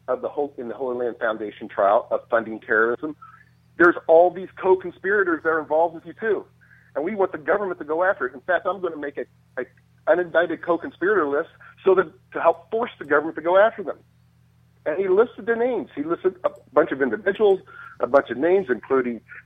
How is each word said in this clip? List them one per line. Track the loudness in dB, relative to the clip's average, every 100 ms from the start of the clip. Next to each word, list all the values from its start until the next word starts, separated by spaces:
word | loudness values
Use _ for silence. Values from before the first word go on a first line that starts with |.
| -6
of | -6
the | -4
whole, | -6 -6 -8
in | -12
the |
Holy | -8 -6 -4
Land | -6 -4
Foundation | -4 -4 -8 -10 -8
trial | 0 4 2 2
of | -6 -2
funding | -2 -2 -8
terrorism, | 0 2 2 0 -8 -10 -20 -20 _ _ _ 2
there's | 2 4 6
all | 6 6
these | 0 -12 -4
co-conspirators | 2 2 0 -8 -2 0 0 0
that | 0
are | -2
involved | 0 0 0
with | -4 -16
you |
too. | -6 -2 -2 -4 _ _ _ _
And | -8
we | -6
want | -2 -2
the | -2
government | -2 -2 -2 -6
to |
go | -4 0
after | 0 0 -6
it. |
In | -6
fact, | -2 -2 -2
I'm | -4
gonna | -6 -8
make | -10 -10
a, | -12 _ _ -12
a | -12 _ _ _ 0
unindicted | 0 2 0 0 -4
co-conspirator | -2 -2 -4 -4 0 2 2
list | -2 -4 _ -20 -2 2
so |
that, | 4 2 -8 _
to | 0
help | 0 0 -4
force | -6 -6 -10
the | 0
government | 0 0 -4
to |
go | 2 4
after | 4 0
them. | -10 -12 _ _ _ _ _ _ _ _
And | -6 -4
he | 2
listed | 2 2 -2 -4
the | -2
names. | -2 -2 -6 -8
He |
listed | -6 -2 -4 -2
a | -6 -6 _
bunch | 0 2
of | 0
individuals, | 0 0 -4 2 2 2 -4 -20 -20 -6
a | 2
bunch | 2 2
of | -2
names, | 2 2 0
including | -4 0 0 0 -6 -12 -20